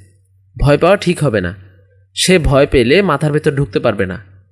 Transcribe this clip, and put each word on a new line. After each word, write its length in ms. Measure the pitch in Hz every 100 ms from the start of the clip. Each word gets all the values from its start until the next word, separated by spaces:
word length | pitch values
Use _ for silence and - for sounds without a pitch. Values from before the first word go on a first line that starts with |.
| _ _ _ _ _ -
ভয় 160 | 139 147
পাওয়া 200 | 165 202
ঠিক 260 | 180 170
হবে 180 | 147 107
না, 140 | 87 - - _ _ _ _ -
সে 240 | - 180
ভয় 280 | 135 139 147
পেলে 340 | 143 117 175
মাথার 300 | 190 139 151
ভেতর 200 | 147 151
ঢুকতে 280 | 135 - -
পারবে 260 | 120 101 92
না। 180 | 92 - _ _